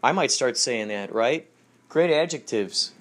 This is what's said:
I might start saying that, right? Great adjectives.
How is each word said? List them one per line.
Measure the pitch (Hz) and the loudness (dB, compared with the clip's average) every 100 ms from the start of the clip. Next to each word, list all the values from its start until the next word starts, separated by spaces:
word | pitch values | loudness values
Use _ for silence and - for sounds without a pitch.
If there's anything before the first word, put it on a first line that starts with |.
I | 123 | 2
might | 185 143 | 2 0
start | - 127 120 | 2 0 0
saying | - 117 107 | -2 -2 -4
that, | 104 101 | -6 -4
right? | 110 113 160 - _ _ _ _ | 0 2 0 -6 _ _ _ _
Great | 156 175 | 0 2
adjectives. | 151 165 156 - 113 98 - - - | 2 0 -4 -4 -4 -2 -4 -6 -8